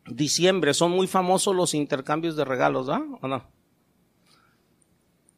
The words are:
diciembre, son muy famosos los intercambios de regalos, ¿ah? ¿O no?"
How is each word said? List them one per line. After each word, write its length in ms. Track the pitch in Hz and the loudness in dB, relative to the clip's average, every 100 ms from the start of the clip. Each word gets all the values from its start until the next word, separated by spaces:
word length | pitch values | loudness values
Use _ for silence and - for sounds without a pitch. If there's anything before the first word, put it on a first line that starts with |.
| - | -12
diciembre, 680 | 120 147 - 175 190 147 | -4 -2 2 2 4 2
son 200 | 135 170 | 2 2
muy 140 | 180 190 | 2 0
famosos 480 | 190 180 185 208 | 0 2 2 2
los 200 | 185 175 | 0 0
intercambios 600 | 151 143 135 135 156 170 151 | 0 -2 -4 -2 -4 -2 -2
de 80 | |
regalos, 440 | 131 127 147 135 131 | -2 2 2 2 -2
¿ah? 160 | 190 302 254 | -4 -6 -10
¿O 60 | 131 | -8
no?" 180 | 131 - _ _ _ _ _ _ _ _ _ _ _ _ _ _ _ _ _ _ | -8 -10 _ _ _ _ _ _ _ _ _ _ _ _ _ _ _ _ _ _